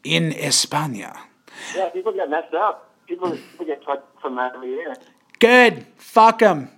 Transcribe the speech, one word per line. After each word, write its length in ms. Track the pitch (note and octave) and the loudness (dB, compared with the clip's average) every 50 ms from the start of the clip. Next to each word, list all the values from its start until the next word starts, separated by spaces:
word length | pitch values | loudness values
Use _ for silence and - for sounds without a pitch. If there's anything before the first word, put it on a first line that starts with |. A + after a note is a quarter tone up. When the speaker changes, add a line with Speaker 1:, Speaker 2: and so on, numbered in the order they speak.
| _ | _
Speaker 1:
In 280 | - D#3+ E3+ E3+ D#3+ C#3 | -2 -2 0 0 -2 -4
España. 800 | - B2 B2 C3+ - - - - D3 D#3 D3+ A#2+ G2+ F#2 - - - - _ _ _ _ - - - - - - | -6 -4 -2 0 -2 -2 -2 -4 -4 -4 -4 -8 -10 -12 -14 -16 -20 -20 _ _ _ _ -20 -20 -18 -16 -10 -6
Speaker 2:
Yeah, 140 | F3 F#3+ F3 | -6 -6 -4
people 240 | E3+ F#3 F#3+ A3 | -6 -6 -6 -4
get 180 | G3 F#3+ F3+ C#3+ | -4 -4 -4 -4
messed 240 | D3 E3 - - - | -4 -6 -4 -4 -4
up. 380 | D#3+ G#3 G#3 - - - _ _ _ _ _ | -2 -2 -2 -2 -6 -14 _ _ _ _ _
People, 240 | E3+ E3+ F3+ F3+ | -10 -6 -6 -6
people 340 | E3 B2+ - - - - F3+ | -6 -6 -12 -20 -14 -12 -8
get 160 | D#3 D3 C#3 - | -8 -8 -8 -6
fucked 360 | - C#3 C#3 - _ _ _ | -8 -8 -8 -8 _ _ _
from 140 | - C#3 B2+ | -10 -8 -4
that 200 | B2 B2+ B2+ B2+ | -4 -4 -4 -6
every 160 | B2+ C3 B2+ | -10 -10 -10
year. 220 | C3 C#3+ E3+ D3+ B2+ - - _ _ _ _ _ _ - | -8 -8 -8 -10 -12 -14 -18 _ _ _ _ _ _ 2
Speaker 1:
Good. 460 | - A3+ B3 B3+ B3 A#3 F3 - - _ _ | 2 4 6 6 6 6 4 -2 -14 _ _
Fuck 460 | _ - - - A#3 A3 A3+ A3+ A3+ | _ -20 0 6 6 8 8 6 6
'em. 280 | A#3 G#3 F3 D3 C3 C3+ _ | 4 4 4 2 -4 -12 _